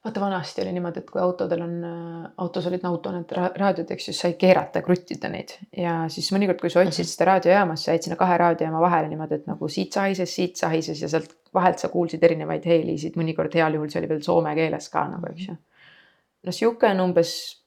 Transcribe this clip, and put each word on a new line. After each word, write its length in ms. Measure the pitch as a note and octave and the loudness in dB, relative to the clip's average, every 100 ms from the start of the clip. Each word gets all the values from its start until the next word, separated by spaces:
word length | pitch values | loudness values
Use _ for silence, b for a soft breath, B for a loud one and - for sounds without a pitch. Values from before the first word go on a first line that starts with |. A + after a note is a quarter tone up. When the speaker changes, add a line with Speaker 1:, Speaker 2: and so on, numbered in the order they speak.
Speaker 1:
Vaata, 160 | A3 A3 | -6 -4
vanasti 420 | G3+ F#3+ D3+ - | -2 -2 -6 -6
oli 100 | F#3 | -4
niimoodi, 280 | F3+ F3 E3+ | -4 -4 -8
et 60 | - | -6
kui 100 | - | -2
autodel 400 | F3+ F3+ F3+ E3+ | -2 0 -2 -2
on, 80 | E3+ E3+ | -4 -6
äh, 420 | E3+ E3+ E3+ E3 E3 - | -8 -10 -10 -12 -14 -6
autos 280 | F3 F#3 F3 | -4 -2 -4
olid 140 | F3+ F3+ | -2 -2
auto, 240 | E3+ G3 | -4 -4
need 200 | F3+ E3+ | -8 -6
ra-, 160 | - F3+ - | -2 -2 0
raadiod, 300 | G3 E3+ D#3+ | 0 0 -4
eks 160 | F#3 - | -6 -8
ju, 40 | |
sai 220 | F3+ F3+ F3 | -2 -2 4
keerata, 420 | F#3 F#3 - - - | 6 6 4 -6 0
kruttida 420 | F3+ - - - | 0 0 -8 -8
neid. 280 | - - - - - | -8 -12 -16 -16 -6
Ja 180 | F3 E3 E3 | -4 -2 -4
siis 200 | E3+ E3 | -6 -2
mõnikord, 280 | G3 G3+ - | 0 2 0
kui 80 | E3+ | 2
sa 100 | F3 | 4
otsid 220 | F#3 E3 | 4 2
Speaker 2:
Mhm. 80 | E3+ | -6
Speaker 1:
seda 160 | - F3 | 2 4
raadiojaamas, 500 | F#3+ E3+ G3 F#3 D#3+ | 6 6 6 4 -2
sa 80 | - | 0
jäid 140 | E3 E3 | 0 0
sinna 100 | E3 | 0
kahe 200 | F#3 E3+ | 2 6
raadiojaama 420 | F3 E3 D#3+ D#3+ | 4 4 0 2
vahele 280 | E3+ E3+ D#3 | 4 4 0
niimoodi, 240 | D#3 D#3 | -4 -4
et 120 | D3+ D3+ | -6 -4
nagu 180 | D#3 D#3+ | -6 -4
siit 240 | E3 F#3+ | -4 -4
sahises, 380 | - G3 F#3+ F3 | -2 -2 -2 -4
siit 220 | - F3+ - | -2 -4 0
sahises 460 | E3+ E3 D#3 D3+ | 0 0 -2 -6
ja 60 | D#3+ | -2
sealt 260 | E3 - _ _ | -4 -4 _ _
vahelt 240 | G3 F3+ F3 | 2 2 2
sa 60 | F3+ | -2
kuulsid 340 | F3 E3+ D#3+ | -2 -2 4
erinevaid 400 | E3+ D#3 D#3 D#3 | 4 4 -2 -4
helisid. 540 | E3+ E3+ D#3 E3 D#3 E3 | 2 2 2 -4 -4 -2
Mõnikord 360 | D#3+ D#3+ D#3 | -2 0 0
heal 200 | E3 D#3+ | 2 2
juhul 160 | D#3 D3+ | 0 -2
see 80 | D#3 | -4
oli 100 | D#3+ | -2
veel 140 | D#3 | -4
soome 320 | D3+ F3 D#3 | 2 2 2
keeles 340 | D3+ D#3+ C#3+ - | 0 0 -2 -4
ka 140 | - D3 | -4 -2
nagu, 180 | - E3+ | -6 -10
eks 160 | D#3+ F#3+ | -10 -12
ju. 80 | E3+ _ b b b b b b _ | -12 _ b b b b b b _
No 80 | F#3 | -10
sihuke 340 | F3+ A3+ A#3 A3+ | 0 0 4 2
on 140 | F#3+ | 4
umbes 340 | F#3 F3 E3+ - - - | 4 4 2 -2 -12 -18